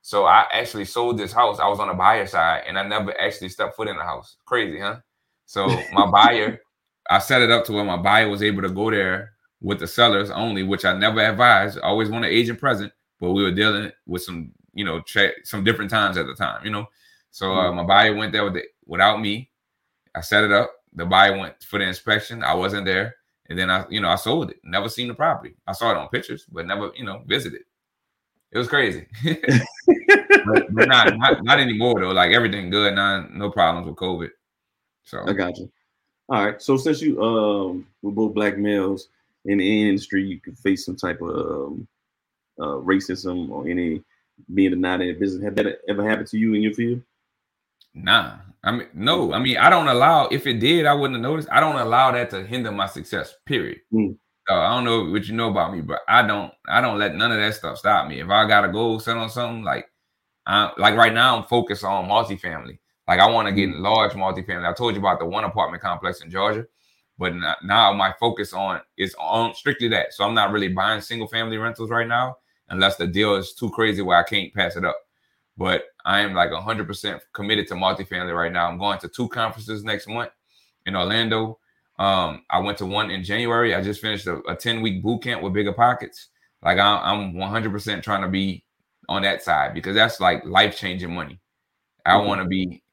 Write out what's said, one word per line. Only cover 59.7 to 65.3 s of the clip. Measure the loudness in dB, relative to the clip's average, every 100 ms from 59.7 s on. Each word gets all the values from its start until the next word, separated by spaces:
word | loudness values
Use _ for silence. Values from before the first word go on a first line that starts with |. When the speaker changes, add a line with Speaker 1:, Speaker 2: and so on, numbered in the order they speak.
| -6 -6 _ _ _ _ _ -2
Speaker 1:
I, | 0 0 4
like, | 4 6
right | 4
now, | 6 4 2
I'm |
focused | 0 0 0 -4
on | -2 -2 0
multifamily. | 0 0 -6 -8 -10 -12 -20 _ _ 0
Like, | 6
I | 6
wanna | 6 0
get | 0 0
Speaker 2:
Mm. | 0
Speaker 1:
large | 0 2 2
multifamily. | 0 -4 -4 -6 -4 -4
I |
told | -2 -2
you | 0
about | 0 0
the |
one | -2